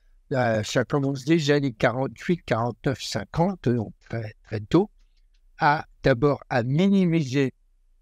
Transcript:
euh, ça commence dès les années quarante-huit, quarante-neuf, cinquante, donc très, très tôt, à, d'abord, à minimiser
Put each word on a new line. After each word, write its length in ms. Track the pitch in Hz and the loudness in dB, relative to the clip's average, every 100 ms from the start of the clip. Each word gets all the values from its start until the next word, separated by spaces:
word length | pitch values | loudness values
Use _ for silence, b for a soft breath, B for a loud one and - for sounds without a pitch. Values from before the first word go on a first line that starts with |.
| _ _ _ | _ _ _
euh, 320 | 131 120 113 | -2 0 0
ça 220 | 101 139 120 | 0 -2 0
commence 380 | 147 139 139 | -2 -2 -4
dès 120 | 131 165 | 0 2
les 160 | 143 | 4
années 200 | 147 139 | 2 0
quarante-huit, 720 | 113 127 123 135 117 - 175 | 0 0 0 -6 -6 -4 -4
quarante-neuf, 560 | - 113 120 107 151 - | -2 -2 -2 -4 -4 -4
cinquante, 680 | - 127 95 - 175 185 131 | -6 -8 -6 -2 -2 0 -2
donc 240 | 120 101 - _ | 0 -4 -12 _
très, 240 | 117 107 - | -10 -10 -16
très 160 | _ 110 | _ -10
tôt, 300 | 104 160 214 _ _ _ _ _ _ - | 0 0 0 _ _ _ _ _ _ -2
à, 240 | 156 147 - _ | 0 0 -4 _
d'abord, 400 | 139 123 147 131 - | 0 2 2 0 -2
à 140 | 131 | -2
minimiser 920 | 120 147 196 196 180 160 135 139 131 - _ _ _ _ | 0 2 4 4 2 0 0 0 -2 -4 _ _ _ _